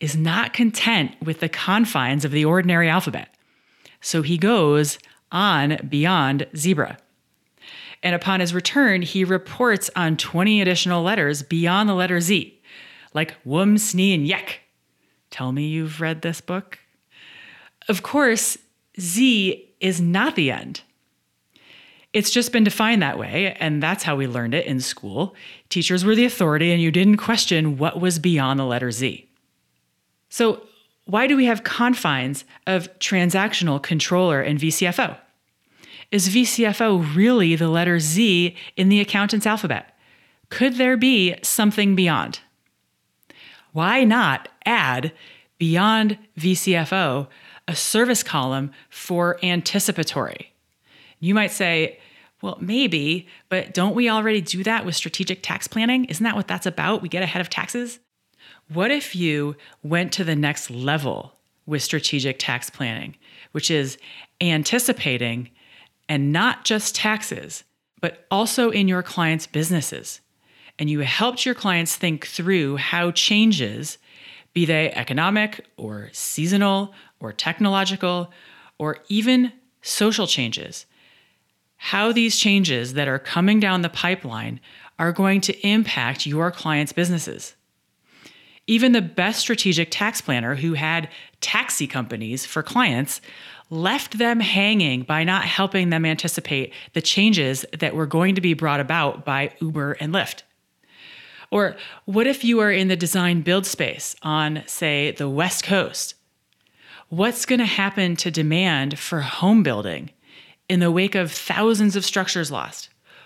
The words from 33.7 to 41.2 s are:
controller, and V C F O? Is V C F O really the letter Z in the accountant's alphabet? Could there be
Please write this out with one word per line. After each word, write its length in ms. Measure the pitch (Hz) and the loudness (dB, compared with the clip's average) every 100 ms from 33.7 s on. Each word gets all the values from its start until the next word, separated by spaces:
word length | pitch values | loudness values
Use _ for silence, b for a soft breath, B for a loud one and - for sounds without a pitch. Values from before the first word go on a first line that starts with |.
| 139 | 0
controller, 580 | - 160 - 180 180 139 | 0 -2 0 2 2 2
and 180 | - 147 | 0 0
V 100 | 160 | 0
C 160 | - 180 | 0 0
F 140 | 175 | 0
O? 160 | 226 - _ _ _ _ _ B B B B | -2 -6 _ _ _ _ _ B B B B
Is 160 | 208 185 | 0 2
V 160 | 220 | 2
C 200 | 240 - | 2 2
F 160 | 220 202 | 2 2
O 180 | 226 185 | 2 2
really 580 | 151 156 220 247 165 165 | 2 4 6 6 4 4
the 120 | 165 | 2
letter 300 | 165 175 170 | 2 2 2
Z 560 | 156 175 233 175 175 - B B | 2 2 4 4 2 -4 B B
in 120 | 190 | 4
the 120 | 208 | 4
accountant's 440 | 202 202 208 214 | 4 0 0 0
alphabet? 540 | 214 220 170 120 - _ b b b b b | 0 0 -2 -4 -8 _ b b b b b
Could 260 | - 262 247 | 0 0 2
there 200 | 254 254 | 2 4
be 380 | 254 240 | 4 4